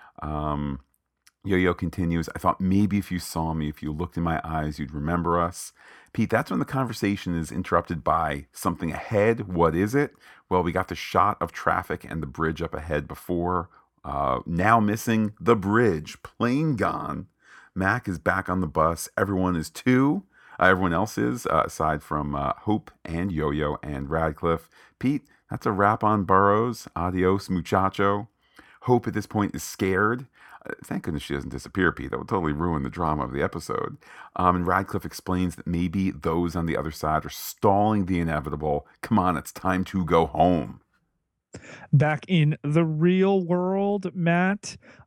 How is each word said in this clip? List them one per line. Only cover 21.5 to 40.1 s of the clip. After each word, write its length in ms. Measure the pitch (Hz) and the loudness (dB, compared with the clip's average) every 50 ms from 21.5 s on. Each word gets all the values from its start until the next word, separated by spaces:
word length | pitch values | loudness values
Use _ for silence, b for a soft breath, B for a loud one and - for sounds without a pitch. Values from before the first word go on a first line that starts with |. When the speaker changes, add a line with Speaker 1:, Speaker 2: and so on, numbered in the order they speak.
| - 78 - | 2 2 2
Speaker 1:
aside 380 | 87 - - 82 80 76 73 - | 0 0 -2 -2 0 -2 -2 -4
from, 320 | - 76 76 73 71 71 | -4 -4 -4 -4 -4 -4
uh, 180 | 69 71 69 - - | -4 -2 -4 -4 -4
Hope 320 | - 107 107 104 - - - _ - | -2 -2 -2 -2 -4 -8 -20 _ -12
and 280 | 85 82 85 90 101 | -8 -6 -4 -4 -4
Yo-Yo 480 | 87 76 76 73 71 76 76 73 73 - | -2 -2 -2 -2 0 0 -2 -2 -4 -6
and 300 | - 73 73 67 69 69 | -8 -8 -8 -8 -6 -4
Radcliffe. 580 | 78 82 82 80 73 - - 85 82 80 - _ b b b b b b | -2 0 0 0 -2 -2 0 0 0 0 -2 _ b b b b b b
Pete, 240 | - 127 147 - - _ b b b b | -2 -2 -2 -2 -6 _ b b b b
that's 160 | 107 120 - | -8 -4 -2
a 60 | 117 | 0
wrap 320 | 104 92 101 101 110 - - | 2 4 4 4 4 2 2
on 200 | 107 107 104 95 | 2 2 2 4
Burroughs. 640 | 92 95 95 101 101 101 107 117 123 113 - - - - | 6 6 6 8 6 6 4 2 0 -4 -6 -10 -10 -6
Adios, 540 | 82 85 90 92 90 92 92 95 98 - - | -4 -4 -2 0 2 4 4 4 2 0 -2
muchacho. 760 | 92 90 80 - 104 95 95 95 - - 101 98 101 101 104 - _ _ b b b b b b b b | -4 -4 -2 0 2 2 2 2 0 2 2 2 2 0 -4 -8 _ _ b b b b b b b b
Hope 260 | b - 123 117 - 113 | b 2 4 4 4 0
at 80 | 90 | -4
this 100 | 107 104 | -4 -4
point 300 | - - 107 101 - - | -2 0 0 0 0 -2
is 80 | 78 - | -6 -10
scared. 640 | - - - 104 95 95 92 104 107 120 139 139 - B B B B B B B | -10 -6 -2 0 2 2 4 2 2 2 -2 -6 -12 B B B B B B B
Uh, 100 | - - - - | -12 -12 -12 -10
thank 200 | - - 196 - | -8 -8 -8 -6
goodness 200 | - 78 69 - | -6 -6 -6 -6
she 100 | - 73 | -4 -6
doesn't 160 | 69 69 - | -6 -6 -6
disappear, 420 | - 69 - - - 95 92 85 | -10 -12 -12 -6 0 2 2 2
Pete. 200 | - - - 69 | 2 0 -4 -6
That 80 | - 65 | -6 -8
would 80 | - - | -4 -2
totally 260 | 113 95 85 78 73 | -2 -2 0 0 -2
ruin 300 | 71 85 87 82 76 67 | 0 0 -2 -2 -2 -4
the 80 | 64 | -4
drama 320 | - 87 87 78 78 71 64 | -4 -4 -2 -2 0 -2 -2
of 100 | 62 64 | -4 -4
the 80 | 69 | -2
episode. 560 | 78 - - 85 - - 57 - - - - - B B B B B B B | -2 -2 -4 -6 -8 -6 -6 -6 -6 -8 -10 -12 B B B B B B B
Um, 220 | - 90 90 90 90 | 0 2 2 2 2
and 100 | 87 87 | 2 0
Radcliffe 380 | 90 95 98 - - 95 - | 0 0 0 -2 -6 -6 -6
explains 500 | 85 - - - - 92 90 92 87 - | -8 -12 -10 -6 -2 -2 0 0 -2 -4
that 100 | - - | -6 -6
maybe 460 | 85 87 85 90 87 80 98 95 92 | -4 -2 -2 -2 -2 -2 -2 -2 -2
those 440 | - 76 76 82 82 87 87 85 80 | -4 -4 -2 -2 0 0 0 0 -2
on 120 | 90 82 82 | -2 -2 -2
the 100 | 73 - | -2 -2
other 140 | 73 80 | -4 -6
side 340 | 78 - - 78 78 78 76 | -6 -6 -2 0 0 0 -2
are 40 | 76 | -4
stalling 760 | - - - - - _ - 104 98 101 104 107 107 104 95 | -10 -12 -12 -12 -4 _ 4 4 6 6 4 4 2 2 0
the 140 | 90 92 87 | 0 0 0
inevitable. 680 | 85 80 78 76 73 76 71 73 76 76 73 73 - b b b | 0 0 -2 -4 -4 -4 -6 -4 -2 -2 -2 -2 -4 b b b
Come 160 | b - 110 101 | b 0 2 2
on, 180 | 90 90 87 | 4 2 0
it's 160 | 69 - - | -2 -4 -8
time 320 | - - - 95 92 92 95 | -12 -6 -2 -2 0 0 -2
to 200 | - - 95 85 | -2 -2 -2 0
go 220 | 78 | 4